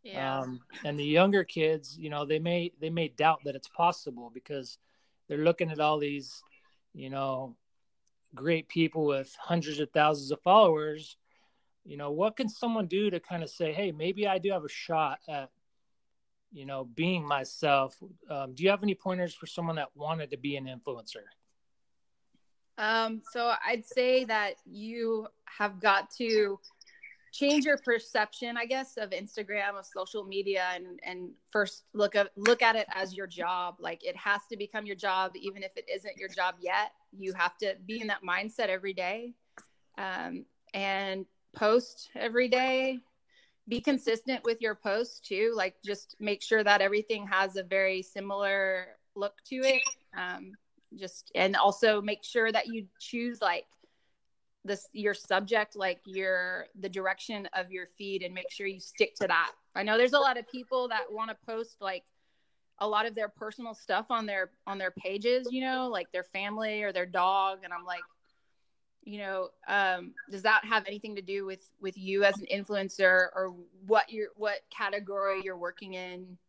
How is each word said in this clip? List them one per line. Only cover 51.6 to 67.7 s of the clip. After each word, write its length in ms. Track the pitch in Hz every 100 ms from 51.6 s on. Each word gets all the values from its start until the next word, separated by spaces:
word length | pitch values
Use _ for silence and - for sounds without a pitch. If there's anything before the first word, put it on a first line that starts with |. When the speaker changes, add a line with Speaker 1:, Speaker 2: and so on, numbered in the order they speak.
| 202 196 226 208
Speaker 1:
make 200 | 208 208
sure 280 | - 240 226
that 160 | 220 233
you 200 | 226 190 _
choose, 420 | - 240 240 226
like, 240 | 196 175 - _ _ _ _ _ _ _ _ _
this, 220 | - 202 -
your 220 | - 208
subject, 640 | 196 - 190 202 226 214 208
like, 240 | 190 180
your, 600 | 196 190 190 185 180 185 151 202
the 100 | 196
direction 580 | 185 190 190 - 208 196
of 180 | 190 180
your 160 | 185 175 _
feed, 260 | 202 190
and 100 | 180
make 180 | 185 180
sure 160 | - 196
you 140 | 190
stick 340 | - - 208
to 120 | - 190
that. 260 | 170 165 - _
I 100 | -
know 140 | 208 220
there's 140 | 254
a 80 | 285
lot 180 | 277 247
of 120 | 233
people 400 | 254 247 254 247
that 140 | 220 196
wanna 280 | 214 226 214 -
post, 300 | 226 226 _
like, 240 | 196 180 _ _ _ _ _ _ _ _
a 80 | 208
lot 180 | 208
of 100 | 226
their 140 | 220 208
personal 440 | _ 214 214 233
stuff 340 | 214 - 208 220
on 160 | 233
their, 260 | 214 196 180 _ -
on 100 | 196
their 140 | 185
pages, 560 | - 185 202 233 247 247
you 120 | 254
know, 260 | 262 262 254
like, 240 | 180 175
their 140 | 185
family 580 | 180 196 202 214 220 214
or 80 | 208
their 140 | 180
dog. 540 | 180 185 185 196 190 190
And 80 | 185